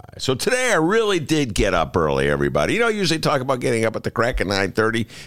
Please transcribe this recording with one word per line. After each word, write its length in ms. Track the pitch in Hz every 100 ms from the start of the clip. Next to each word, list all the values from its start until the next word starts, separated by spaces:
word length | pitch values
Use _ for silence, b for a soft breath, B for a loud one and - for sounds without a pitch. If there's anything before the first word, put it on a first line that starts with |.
| - -
So 180 | - 170
today 360 | - 254 254
I 40 | 196
really 440 | 160 220 214 190
did 340 | 135 156 139
get 200 | 92 107
up 220 | 87 76 87
early, 320 | 78 69 69
everybody. 460 | 73 71 67 80
You 60 | 170
know, 80 | 233
I 40 |
usually 280 | 214 180 160
talk 200 | 156 143
about 200 | 127 131
getting 260 | 123 117 110
up 100 | 107
at 80 |
the 80 | 104
crack 280 | - 117 127
of 80 | 92
nine 240 | 98 98
thirty, 360 | - 110 113 110 B